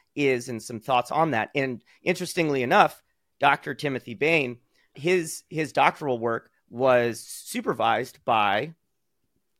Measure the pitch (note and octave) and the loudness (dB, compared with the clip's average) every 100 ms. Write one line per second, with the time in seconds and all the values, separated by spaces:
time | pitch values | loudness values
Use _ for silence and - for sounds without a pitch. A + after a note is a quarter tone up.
0 | _ - C#3+ B2+ B2 A#2 G#2+ A#2 - B2+ | _ -2 0 0 -4 -10 -10 -10 0 0
1 | B2 D3 D#3+ A#2 G#2+ C#3+ C3+ A#2+ _ _ | 2 0 0 0 -2 -2 -2 -4 _ _
2 | - D#3+ F3 - D#3+ C#3 B2 F#3+ E3 - | -4 -4 -4 -2 0 0 2 4 4 2
3 | _ _ _ - C#3 C#3+ - C3+ D3 B2+ | _ _ _ 0 2 2 -2 -6 -4 -4
4 | - A2 D3 E3 C3 A#2+ _ _ _ - | -8 -2 2 2 0 -6 _ _ _ -8
5 | D3 F#3 D#3+ - - D#3 D3+ - C#3+ - | 0 0 0 -8 -10 -6 -4 2 2 2
6 | D3+ B2 A#2 A2+ - _ _ A#2 C3 B2 | -4 -2 -2 -4 -8 _ _ 0 4 4
7 | A#2+ A2+ - - - A#3+ A#3+ B2+ A2+ A2+ | 2 -2 -12 -16 -10 -8 -4 0 0 0
8 | B2 - - A2+ G#2 G2+ D3 E3 _ _ | -2 -8 -2 2 2 0 -2 -10 _ _
9 | _ _ _ _ _ _ | _ _ _ _ _ _